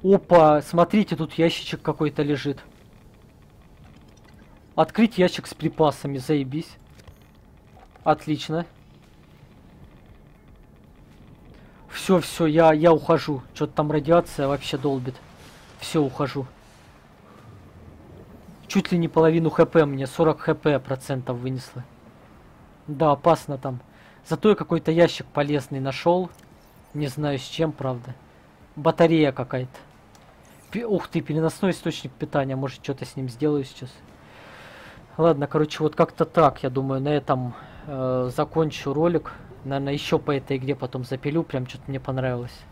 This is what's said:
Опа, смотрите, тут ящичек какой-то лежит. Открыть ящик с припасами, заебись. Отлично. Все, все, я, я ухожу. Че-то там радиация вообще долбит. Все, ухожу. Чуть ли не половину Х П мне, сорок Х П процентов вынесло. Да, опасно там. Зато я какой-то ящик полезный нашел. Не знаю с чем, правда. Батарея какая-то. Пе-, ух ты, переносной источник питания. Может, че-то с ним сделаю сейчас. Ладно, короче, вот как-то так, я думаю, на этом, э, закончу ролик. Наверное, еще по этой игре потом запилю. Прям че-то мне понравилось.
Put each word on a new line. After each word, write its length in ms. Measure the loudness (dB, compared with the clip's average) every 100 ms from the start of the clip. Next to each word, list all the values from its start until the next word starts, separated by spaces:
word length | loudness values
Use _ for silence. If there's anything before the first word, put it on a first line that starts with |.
Опа, 560 | 6 4 8 8 8 6
смотрите, 560 | 2 2 4 2 2 -2
тут 160 | -4
ящичек 480 | 2 0 0 -8 -6
какой-то 420 | -6 -2 -2 0
лежит. 400 | -2 -2 -4 -8 -12 -20 -20 -20 -20 -20 -20 -20 -20 -20 -20 -20 -20 -20 -20 -20 -20 -20 -20 -20 -8
Открыть 420 | -2 0 4 2 4
ящик 300 | 2 0 -12
с 80 |
припасами, 640 | -6 -6 2 2 2 -8 -8
заебись. 580 | -2 -2 -2 -6 -10 -18 -20 -20 -20 -20 -20 -20 -20 -20 -20 -20 -20 -4
Отлично. 640 | 0 0 -2 -6 -4 -6 -6 -16 -20 -20 -20 -20 -20 -20 -20 -20 -20 -20 -20 -20 -20 -20 -20 -20 -20 -20 -20 -20 -20 -20 -20 -20 -20 -20 -20 -20 -20 -20 -18
Все, 320 | -10 2 2
все, 240 | 0 -2
я, 300 | 2 6 6
я 180 | 8 6
ухожу. 500 | 4 4 0 0 -8 -8
Че-то 180 | -8 -4
там 180 | -2 -2
радиация 560 | -2 4 2 2 -4 -2
вообще 300 | -2 -4 -4
долбит. 380 | -2 -2 -6 -12 -20 -20 -20 -20 -20 -16
Все, 220 | -4 0
ухожу. 440 | 0 -2 -4 -4 -10 -14 -20 -20 -20 -20 -20 -20 -20 -20 -20 -20 -20 -20 -20 -20 -20 -20 -20 -20 -20 -20 -2
Чуть 260 | -2 2
ли 60 | 0
не 100 | 2
половину 400 | 4 6 4 0
Х 160 | 2
П 220 | 4 4 2
мне, 200 | 0 -6
сорок 340 | 0 0 2
Х 140 | -2
П 240 | 0 0 0
процентов 580 | -2 -8 -6 -6 -4 -6
вынесло. 440 | -6 -8 -10 -16 -16 -20 -20 -20 -20 -20 -20 -20 -20 -20 -12
Да, 240 | 0 2
опасно 440 | 4 4 2 0 -8
там. 240 | -8 -10 -14 -20 -20 -20 -8
Зато 220 | 0 2
я 40 |
какой-то 360 | 2 0 -2 0
ящик 340 | 4 4 2 -6
полезный 480 | -4 -2 -2 -4 -6
нашел. 480 | -6 -2 0 2 -2 -12 -20 -20 -20 -20 -14
Не 140 | -6 -6
знаю 320 | -4 -4 -4
с 40 |
чем, 300 | -6 -4 -4
правда. 420 | -2 -6 -6 -10 -18 -20 -20 -20 _ -20 -2
Батарея 560 | 0 4 4 6 2
какая-то. 460 | 0 -6 -6 -6 -12 -20 -20 -20 -20 -20 -20 -20 -20 -10
Пе-, 120 | -8 -2
ух 200 | -2 -2
ты, 140 | -6
переносной 500 | -2 -2 -2 0 -2
источник 400 | -2 -6 -8 -12
питания. 460 | -10 -4 -2 -2 -4
Может, 260 | -6 -8
че-то 220 | -10 -8
с 100 | -10
ним 140 | -8 -10
сделаю 340 | -2 0 0
сейчас. 280 | -4 -12 -18 -18 -20 -20 -20 -20 -20 -20 -20 -20 -20 -20 -14 2
Ладно, 300 | 2 2 0
короче, 340 | -2 -2 -2
вот 100 | -4
как-то 300 | 2 0 2
так, 400 | 0 4 4 4
я 60 | -4
думаю, 300 | -2 -2 -2
на 100 | 0
этом, 440 | -2 0 -2 -2 -10 -18 -18 -12
э, 440 | -6 -4 -2 -2
закончу 580 | -2 -2 0 -2 -2 -6
ролик. 380 | 0 2 0 -4 -16 -20 -16
Наверное, 280 | -6 -4 -4
еще 260 | -4 0 -2
по 140 | 0
этой 240 | -4 -2 -4
игре 180 | -2
потом 300 | -4 -6 -8
запилю. 400 | -8 -6 -2 -2
Прям 220 | -2 -6 -6
че-то 180 | -12 -10
мне 140 | -8
понравилось. 580 | -6 -4 -2 -4 -8 -16 -20